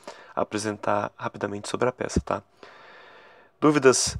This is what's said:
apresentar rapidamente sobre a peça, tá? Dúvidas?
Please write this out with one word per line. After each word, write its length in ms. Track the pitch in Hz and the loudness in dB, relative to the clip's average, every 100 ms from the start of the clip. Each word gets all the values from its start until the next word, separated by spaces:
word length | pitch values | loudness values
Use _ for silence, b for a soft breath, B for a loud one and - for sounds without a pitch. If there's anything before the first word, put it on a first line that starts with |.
| B B B - | B B B -6
apresentar 760 | - 104 107 101 - 104 107 - | -4 -4 -6 -6 -4 -2 -4 -8
rapidamente 500 | 120 - 104 101 - | -12 -8 -8 -8 -6
sobre 220 | - 123 | -4 -2
a 20 | |
peça, 300 | - - - | -4 -4 -4
tá? 220 | - 101 - _ B B B B B B B B B - | -2 -6 -8 _ B B B B B B B B B 0
Dúvidas? 560 | 147 147 131 120 - - | 2 6 6 6 2 -4